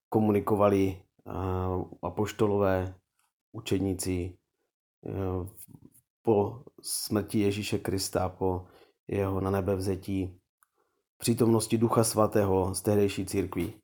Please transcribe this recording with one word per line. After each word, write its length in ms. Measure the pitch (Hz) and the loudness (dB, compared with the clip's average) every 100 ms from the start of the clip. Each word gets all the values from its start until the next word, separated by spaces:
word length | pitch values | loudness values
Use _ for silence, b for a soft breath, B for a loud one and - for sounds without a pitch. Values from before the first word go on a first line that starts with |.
| - | -2
komunikovali, 920 | 110 107 101 98 104 101 98 95 92 _ _ - | 2 4 2 2 4 4 4 2 -2 _ _ -12
eh, 40 | 87 95 92 92 90 - - | -6 -4 -2 -2 -4 -6 -8
apoštolové, 920 | 92 95 104 - 107 101 98 92 92 - _ _ _ _ _ | -8 -4 -4 0 2 2 2 2 -2 -10 _ _ _ _ _
učedníci, 840 | 110 - 98 98 90 95 90 90 90 _ _ _ _ _ _ - | -10 -2 -2 0 -2 -2 -2 -4 -10 _ _ _ _ _ _ -10
eh, 40 | 98 95 92 92 - - - - _ _ _ | -6 -4 -4 -6 -14 -20 -20 -20 _ _ _
po 420 | - 104 101 117 - _ | 2 2 2 -4 -18 _
smrti 580 | - - - 107 95 113 | -10 -8 -2 -2 -2 0
Ježíše 400 | 101 101 101 104 | 0 -2 -4 -4
Krista, 500 | - 98 - 87 90 | -4 -4 -2 -4 -4
po 380 | - 95 92 92 b b b - | -2 -2 -2 -6 b b b -8
jeho 340 | 101 95 95 | -4 -2 -2
na 100 | 95 | 0
nebe 240 | 98 95 95 | 0 0 -2
vzetí, 640 | 98 90 101 95 95 - _ _ _ _ _ _ _ - | -2 -4 -4 -4 -4 -8 _ _ _ _ _ _ _ -8
přítomnosti 600 | - 117 113 110 - 113 | -2 2 4 2 2 0
Ducha 260 | 117 120 | 4 4
Svatého 720 | 110 104 107 110 98 95 92 92 | 4 4 4 4 4 2 2 0
z 60 | |
tehdejší 440 | 107 104 101 95 98 | 2 4 2 0 -4
církví. 480 | 98 90 90 87 - | -2 -2 -2 -6 -8